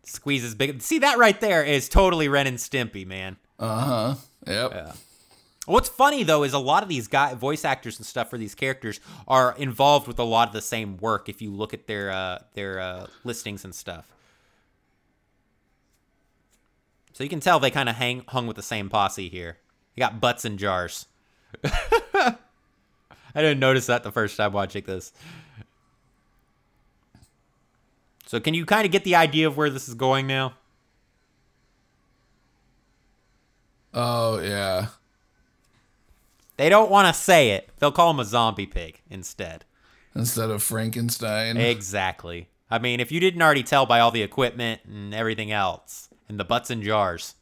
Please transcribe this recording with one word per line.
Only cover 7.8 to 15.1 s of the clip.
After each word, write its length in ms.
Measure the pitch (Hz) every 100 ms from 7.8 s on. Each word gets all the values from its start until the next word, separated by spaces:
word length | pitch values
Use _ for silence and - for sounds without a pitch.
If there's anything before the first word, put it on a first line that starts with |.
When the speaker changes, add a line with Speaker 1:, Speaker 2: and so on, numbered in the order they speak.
| 117 -
Speaker 1:
and 80 | 113
stuff 240 | 127 113
for 80 | 120
these 180 | 107 -
characters 460 | 135 131 113 - - - -
are 260 | 131 127 -
involved 500 | 135 117 139 147 139
with 120 | 120
a 40 |
lot 240 | 117 113 117
of 60 |
the 80 | 110
same 340 | - 113 104 92
work 320 | 110 104 -
if 140 | 95
you 100 | 107
look 220 | 98 107
at 140 | 101 -
their, 220 | 107 98
uh, 300 | 95 92 90 _
their, 260 | 101 98 95
uh, 280 | 92 90 - - 123
listings 400 | 117 110 101 95
and 100 | 90
stuff. 380 | - 85 - _ _ _ _ _ _ _ _ _ _